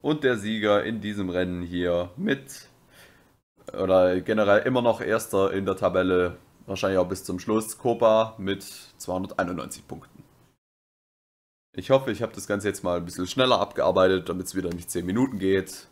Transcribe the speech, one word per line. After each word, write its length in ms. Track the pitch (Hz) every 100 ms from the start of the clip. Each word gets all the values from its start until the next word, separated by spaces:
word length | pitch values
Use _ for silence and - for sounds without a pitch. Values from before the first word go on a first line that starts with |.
Und 220 | 143 151
der 140 | 131 117
Sieger 460 | 104 110 104 104
in 180 | 98 113
diesem 280 | 101 104 92
Rennen 320 | 87 92 90
hier 480 | 87 87 87 87 87 -
mit, 520 | 196 135 - - - _ _ - - _ _ _ _ _ -
oder 460 | - 92 92 92 92
generell 420 | 90 110 101 104
immer 180 | 131 127
noch 180 | 120 110
Erster 520 | - 110 - 98 95
in 140 | 92 98
der 80 | 95
Tabelle, 640 | 95 92 92 90 87 - _ _ -
wahrscheinlich 320 | 95 98 95
auch 100 | 87
bis 160 | 92
zum 140 | - 90
Schluss, 400 | - 110 110 -
Copa 560 | 127 104 113 110 110 -
mit 240 | 98 98 - - - _
zweihunderteinundneunzig 920 | - 90 92 - 90 87 62 - -
Punkten. 360 | - - - - _ _ _ _ _ _ _ _ _ _ _ _ _ _
Ich 160 | - -
hoffe, 220 | 131 131
ich 100 | 101
habe 120 | 113
das 140 | - -
Ganze 200 | 101 101
jetzt 160 | 95
mal 140 | 90 87
ein 80 | 85
bisschen 220 | 85 90
schneller 340 | - 127 110
abgearbeitet, 680 | 101 - 76 92 92 95 87
damit's 280 | 90 90 92
wieder 180 | 90
nicht 180 | 85 85
zehn 140 | 90 87
Minuten 340 | 107 131 104
geht. 480 | 95 95 92 - -